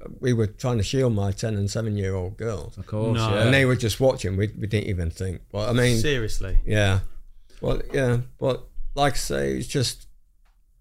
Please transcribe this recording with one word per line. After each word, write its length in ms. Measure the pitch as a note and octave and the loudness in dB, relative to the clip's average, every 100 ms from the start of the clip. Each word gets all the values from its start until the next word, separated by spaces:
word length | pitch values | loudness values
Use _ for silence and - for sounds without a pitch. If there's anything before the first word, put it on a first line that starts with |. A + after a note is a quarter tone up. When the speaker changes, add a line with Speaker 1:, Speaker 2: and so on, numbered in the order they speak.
| - - | -16 -4
Speaker 1:
we 120 | B2+ | 0
were 140 | A#2 G#2+ | 2 0
trying 320 | - B2+ A#2+ | -2 -2 0
to 40 | |
shield 320 | F#2+ C3+ B2+ | 0 2 2
my 160 | G#2 G2 | 2 0
ten 220 | F#2+ A2+ | -2 -4
and 160 | G#2 G2+ | -2 -2
seven-year-old 680 | A2+ A2+ G#2 F#2+ F#2+ F#2 - | -2 -4 -2 -2 -2 -6 -6
girls. 400 | A2+ F#2+ D#2 - | -6 -6 -8 -12
Speaker 2:
Of 80 | - | -8
course, 320 | G#2+ A#2 A2+ | -4 0 2
Speaker 3:
No. 160 | A2 | 2
Speaker 2:
yeah. 80 | G#2 | 2
Speaker 1:
And 100 | A2+ | 4
they 140 | C3+ C3 | 4 4
were 100 | B2 | 2
just 240 | A2 - | 0 2
watching. 380 | C3 - A2 F#2+ | 2 2 -2 0
We, 80 | G#2+ A#2 | -2 -2
we 80 | G#2+ | -2
didn't 200 | G#2+ - | -2 -2
even 220 | F2+ E2 | -2 -4
think. 320 | - F#2+ E2+ - | -4 -8 -8 -10
But, 160 | G2+ A2 | -6 0
I 60 | |
mean, 240 | A#2 B2 A2+ | 2 4 4
Speaker 3:
Seriously? 640 | D3+ C3+ G#2+ - F#2+ F2+ | 2 0 0 0 4 4
Speaker 1:
Yeah. 360 | - G#2+ G2+ G2 - - - - - - | 4 4 4 2 0 -8 -14 -20 -20 -6
Well, 220 | - - - | -2 -2 0
yeah. 280 | C#3 B2+ A#2+ B2 - | 0 2 0 -2 -4
But 280 | C3 B2+ - - - | -4 -2 -6 -6 -4
like 180 | C#3 C#3+ | 2 2
I 40 | - | 2
say, 360 | - C#3 C#3 C3 | -2 -2 -2 -2
it's 80 | B2 | -2
just 400 | C#3+ A2+ - - - _ _ _ _ _ _ | -2 -2 -4 -16 -20 _ _ _ _ _ _